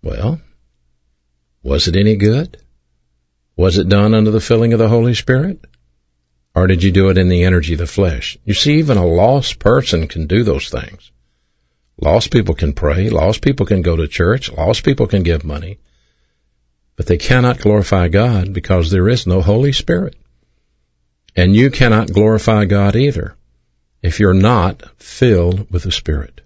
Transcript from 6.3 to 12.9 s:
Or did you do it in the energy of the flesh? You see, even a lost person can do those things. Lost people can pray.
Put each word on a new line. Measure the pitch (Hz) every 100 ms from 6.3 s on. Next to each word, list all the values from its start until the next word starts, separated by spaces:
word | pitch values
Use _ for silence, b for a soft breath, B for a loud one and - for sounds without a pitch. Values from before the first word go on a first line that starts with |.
| _ _ -
Or | 92
did | 92
you | 95
do | 90 95
it | 92
in | 90
the | 90
energy | 90 90 80
of | 82
the | 85
flesh? | - 95 69 - -
You | - 101
see, | 147 151
even | 156 110
a | 87
lost | 85 107 139 131 -
person | 101 127 127 85 80
can | - 76
do | 95
those | 113 69 -
things. | - - - _ _ _ _ _ _ _ _ _ -
Lost | 76 95 -
people | 120 95 80
can | 78
pray. | 71 76